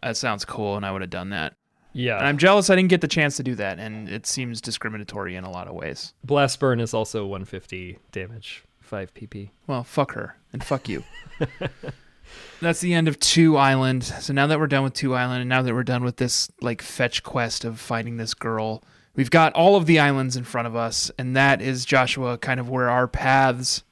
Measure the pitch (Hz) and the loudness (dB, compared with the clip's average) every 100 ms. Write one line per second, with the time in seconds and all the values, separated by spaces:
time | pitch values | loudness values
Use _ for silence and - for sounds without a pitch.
0 | 131 110 127 104 - - 104 101 101 95 | -6 -4 -4 -4 -6 -6 -4 -4 -4 -6
1 | 90 92 92 98 78 _ _ _ _ - | -8 -8 -8 -6 -6 _ _ _ _ -6
2 | 123 107 135 143 170 202 185 185 185 180 | -4 0 0 4 6 6 6 6 6 4
3 | 156 170 147 139 131 120 101 90 110 107 | 2 2 0 0 -6 -4 -4 -6 -10 -12
4 | 107 104 - - 123 113 - 113 113 110 | -10 -8 -6 -6 -6 -8 -8 -8 -8 -10
5 | 104 101 95 90 92 90 90 87 78 - | -10 -8 -8 -8 -10 -12 -12 -10 -10 -10
6 | - _ 127 143 139 - 135 120 113 117 | -14 _ -2 0 0 2 0 0 0 -4
7 | 110 113 101 98 95 98 - 95 90 95 | -4 -6 -6 -8 -10 -14 -12 -14 -14 -16
8 | _ - 92 113 - - _ _ _ 107 | _ -12 -12 -14 -16 -18 _ _ _ -10
9 | 95 - 104 107 98 _ - 135 123 - | -10 -14 -16 -14 -16 _ -8 -8 -6 -2
10 | 139 - - - _ 131 - 135 - 82 | -2 -2 -12 -16 _ -12 -4 -4 -4 -8
11 | - - - - 143 - - - 170 - | -8 -18 -20 -8 -8 -6 -12 -10 -14 -14
12 | _ _ - - - - 170 165 180 175 | _ _ -20 -20 -20 -6 -2 -2 0 2
13 | 160 143 - - 165 151 135 135 131 131 | 2 2 2 6 8 8 6 4 2 0
14 | 120 - - 139 143 151 156 139 135 - | -4 -8 -4 0 2 2 2 2 0 -2
15 | 139 127 123 123 123 127 127 117 123 123 | -2 0 0 -2 0 0 2 0 0 0
16 | 123 - 127 - - _ 120 120 - - | -2 -2 -2 0 -4 _ -6 -6 -8 -2
17 | 123 - - 131 117 - 117 113 - 117 | -2 -2 -6 -4 -2 -4 -6 -8 -4 -4
18 | 113 117 110 - 117 113 110 110 _ _ | -4 -6 -8 -6 -4 -4 -4 -6 _ _
19 | _ - 127 165 160 - 170 202 160 165 | _ -2 4 6 6 6 6 6 6 6
20 | 143 139 131 127 123 127 117 117 117 113 | 6 2 -2 -4 -6 -4 -4 -2 -2 -2
21 | - - 127 131 139 139 131 131 123 135 | -6 -6 -2 4 4 4 0 -4 0 2
22 | 123 - 127 120 - 127 123 127 123 123 | 2 0 -4 -4 -4 -4 -2 0 2 2
23 | 127 - 135 135 131 123 127 - _ | 2 0 2 4 4 2 -2 -4 _